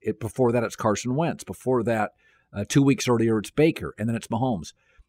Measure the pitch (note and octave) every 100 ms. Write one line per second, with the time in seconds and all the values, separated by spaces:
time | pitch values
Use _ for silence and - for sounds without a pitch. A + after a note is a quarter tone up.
0 | G#2+ - A2 - A#2+ A#2 A2 - A2 G2+
1 | A#2+ C3+ E3 D#2 - F#2 B2+ B2+ A2 A2
2 | G2+ _ _ _ _ G#2 G#2 C#3+ C#3 -
3 | B2+ A#2 A2+ A2 - - D#3+ - D2+ -
4 | A2 A2+ - A2 C3 F#2 D2 _ _ _